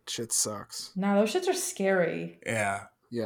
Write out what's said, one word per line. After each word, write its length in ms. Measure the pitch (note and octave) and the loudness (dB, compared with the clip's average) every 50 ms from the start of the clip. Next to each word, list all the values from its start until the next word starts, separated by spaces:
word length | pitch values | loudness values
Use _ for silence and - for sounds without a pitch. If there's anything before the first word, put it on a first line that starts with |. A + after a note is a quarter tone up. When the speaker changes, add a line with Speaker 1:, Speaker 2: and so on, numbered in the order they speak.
| _ - | _ -10
Speaker 1:
shit 220 | - - A#2 A2+ | -8 -6 -4 -2
sucks. 640 | - - - A2 G#2+ G2+ - - - - - - - | 0 0 0 0 -2 -6 -10 -10 -12 -12 -12 -8 -6
Speaker 2:
Nah, 200 | F#3 F#3+ G3+ G3+ G3+ | -2 0 4 4 4
those 140 | A3 G#3+ - | 4 4 2
shits 160 | F#4 F4+ F#4+ | 0 0 2
are 40 | F4+ | 0
scary. 880 | F#4 - - - - G3 F#3+ F#3+ F#3 E3+ D#3+ E3 E2+ - E2+ - - - | 0 -2 -4 -4 0 2 2 4 4 2 2 0 -4 -6 -8 -10 -10 -6
Speaker 3:
Yeah. 400 | - A2+ A2 G#2 G2+ G2 G2+ G2 - _ _ _ _ | -2 0 0 2 0 0 -2 -6 -12 _ _ _ _
Speaker 1:
Yeah, 140 | A#2+ A#2 A2 | -4 -4 -2